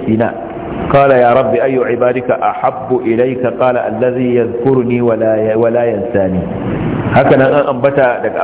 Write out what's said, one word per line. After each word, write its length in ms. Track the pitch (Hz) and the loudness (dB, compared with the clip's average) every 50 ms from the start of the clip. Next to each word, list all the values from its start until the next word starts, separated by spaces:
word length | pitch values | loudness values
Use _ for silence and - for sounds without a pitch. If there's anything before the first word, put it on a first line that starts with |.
| - | -2
سيناء 280 | 110 110 110 117 104 - - - - - - - - - - - - - | -2 0 0 0 -2 -4 -6 -10 -12 -12 -12 -10 -10 -8 -8 -2 0 2
قال 180 | 139 139 139 | 4 4 4
يا 220 | 135 123 123 120 120 | 4 4 4 4 4
رب 200 | 131 131 113 120 | 2 2 2 0
أي 200 | 120 131 135 135 127 | 0 0 0 0 0
عبادك 540 | 117 110 120 117 123 123 123 131 127 127 | 0 -2 0 0 0 0 0 0 -2 -2
أحب 680 | 120 - - 104 95 - - 131 127 - - 120 127 120 - | -2 0 -2 -2 -2 0 -2 -2 -2 -4 -4 -2 -2 -2 0
إليك 400 | 117 113 113 123 131 131 - 131 | 0 0 2 2 0 0 -2 -2
قال 320 | 120 - - 127 127 123 120 | -2 -2 0 0 0 0 0
الذي 580 | - 104 110 110 123 127 127 127 127 123 120 | -2 -4 -2 -2 -2 0 0 0 0 0 2
يذكرني 680 | 120 113 - - - 120 135 135 127 120 123 120 120 | 0 0 0 -2 -2 0 2 2 2 2 2 0 0
ولا 500 | 120 117 110 110 113 110 110 107 110 110 | 2 0 0 2 0 0 0 0 0 0
ي-، 40 | 110 | 2
ولا 280 | 113 117 117 117 120 120 | 2 2 2 2 0 0
ينساني. 540 | 117 110 101 95 - - 98 95 92 92 90 80 - - - - - - - - - - - - - | 0 -2 -2 -4 -2 -2 0 0 0 -2 -2 -4 -4 -6 -6 -6 -6 -4 -4 -4 -4 -4 -4 -4 0
Haka 240 | - 120 139 139 143 | 2 2 4 4 4
nan 160 | 131 135 131 | 4 4 4
an 160 | 139 147 139 - | 2 2 0 0
ambata 560 | 131 123 123 139 139 151 131 123 117 - 107 | -2 0 0 0 2 2 2 2 0 -2 -4
daga 160 | 107 82 80 | -4 -4 -4